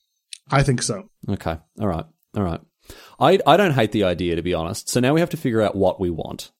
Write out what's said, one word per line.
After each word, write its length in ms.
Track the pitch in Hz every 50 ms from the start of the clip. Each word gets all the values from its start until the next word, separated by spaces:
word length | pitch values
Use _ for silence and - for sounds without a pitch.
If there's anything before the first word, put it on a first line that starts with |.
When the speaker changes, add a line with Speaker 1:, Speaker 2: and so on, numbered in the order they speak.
| _ _ _ _ _ - - - _ -
Speaker 1:
I 120 | 139 139
think 200 | 135 139 127 113
so. 260 | - - 107 95 - _ _ _ - -
Speaker 2:
Okay. 280 | 101 - - 82 82 80 _ _ _ -
All 60 | 107 98
right. 160 | 82 82 - _ _ _ _ _ -
All 60 | 107
right. 180 | 98 85 82 - _ _ _ _ _ - - - - - - -
I, 200 | 127 151 190 196 -
I 100 | 147 156
don't 160 | 190 208 175
hate 200 | 135 127 113 104
the 120 | - 107 98
idea, 320 | 90 90 80 90 85 82
to 60 | 82
be 100 | 80 90
honest. 360 | 87 80 80 85 98 - - -
So 120 | - 120
now 140 | 123 131 151
we 60 | 165
have 100 | 175 170
to 60 | -
figure 260 | 151 - 131 110 113
out 120 | 104 95 -
what 220 | 98 95 92 - -
we 100 | 95 87
want. 400 | 85 78 - - - - - - _ _